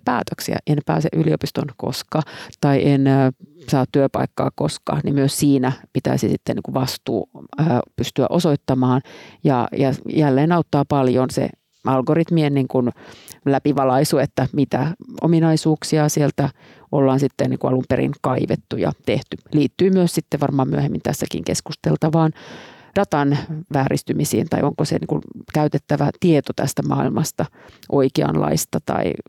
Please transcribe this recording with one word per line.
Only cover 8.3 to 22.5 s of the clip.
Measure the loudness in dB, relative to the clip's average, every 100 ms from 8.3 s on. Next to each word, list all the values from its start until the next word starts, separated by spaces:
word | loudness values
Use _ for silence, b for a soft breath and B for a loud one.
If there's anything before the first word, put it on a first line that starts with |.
| 0 0 0 0 0 2 0 B B B B
ja, | 0 0 0 0
ja | 0 -2 -2
jälleen | 0 2 4 2
auttaa | 2 0 0 0
paljon | 0 2 2 0
se | -2 -4 -6 _ _ -2
algoritmien | 0 2 0 2 2 2
niin | 0 0
kuin | 0 -2 B B B B B -2
läpivalaisu, | 0 2 2 2 2 2 0
että | 0 -2 -2
mitä | 0 0 0 -2 -6 -10 -2
ominaisuuksia | 2 4 4 2 2 -2 0 0 2
sieltä | 2 0 0 -4 B B B B
ollaan | 2 2 2
sitten | 0 -2 -4
niin | -2
kuin | -2
alun | -2 0
perin | -2 -2 -4
kaivettu | -4 -2 -2 -4 -4 -4
ja | -4 -4 -4
tehty. | -4 -6 -12 -4
Liittyy | 0 0 0 2
myös | 2 2 -2
sitten | -4 -2
varmaan | 0 0 0
myöhemmin | 0 -2 -2
tässäkin | -4 -4 -6 -6
keskusteltavaan | -4 -6 -6 -6 -2 0 2 2 2 B B